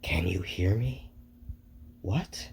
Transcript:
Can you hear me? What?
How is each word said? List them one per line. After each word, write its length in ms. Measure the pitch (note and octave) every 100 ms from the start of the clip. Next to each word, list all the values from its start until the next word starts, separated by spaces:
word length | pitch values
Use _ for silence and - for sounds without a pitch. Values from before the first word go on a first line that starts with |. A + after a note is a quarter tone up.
Can 260 | E2+ E2 E2+
you 140 | F#2
hear 340 | F2+ - F#2
me? 360 | G#2+ B2+ B2+ - - - - - - - - - -
What? 500 | F#2 A#2 G3 - -